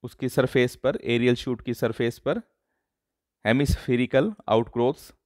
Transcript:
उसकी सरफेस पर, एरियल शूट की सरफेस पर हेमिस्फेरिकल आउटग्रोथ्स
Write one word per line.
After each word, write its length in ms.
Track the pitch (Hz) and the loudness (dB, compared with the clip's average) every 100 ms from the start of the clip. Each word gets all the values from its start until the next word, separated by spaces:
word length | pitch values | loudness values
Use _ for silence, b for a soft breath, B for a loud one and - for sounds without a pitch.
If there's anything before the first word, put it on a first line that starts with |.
उसकी 260 | 120 - 131 | -18 -8 -4
सरफेस 480 | - 127 135 123 - | 0 0 2 0 0
पर, 200 | 127 - | -4 -4
एरियल 380 | - 117 120 | -2 2 2
शूट 280 | 123 - 123 | 2 -2 -6
की 120 | - | -6
सरफेस 440 | 120 117 113 117 - | -4 -4 -2 -4 -2
पर 200 | - 190 - _ _ _ _ _ _ _ _ _ 107 | -4 -4 -6 _ _ _ _ _ _ _ _ _ -2
हेमिस्फेरिकल 880 | 120 143 - - 123 123 135 175 208 - | 0 2 0 0 0 2 0 0 -4 0
आउटग्रोथ्स 680 | 113 117 - 120 - - _ | 0 0 0 -2 -2 -12 _